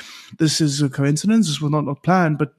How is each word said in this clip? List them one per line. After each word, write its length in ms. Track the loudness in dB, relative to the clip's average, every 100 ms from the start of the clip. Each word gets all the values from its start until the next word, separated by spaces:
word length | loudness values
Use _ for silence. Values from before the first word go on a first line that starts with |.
| -16 -20 -20 -2
this 240 | -2 0
is 180 | -2 0
a 80 | -2
coincidence. 580 | 0 0 0 2 2 2
This 140 | -2
was 100 | -2
not, 140 | -2
not 180 | -2 -4
planned, 360 | 0 2 2 0
but 160 | -4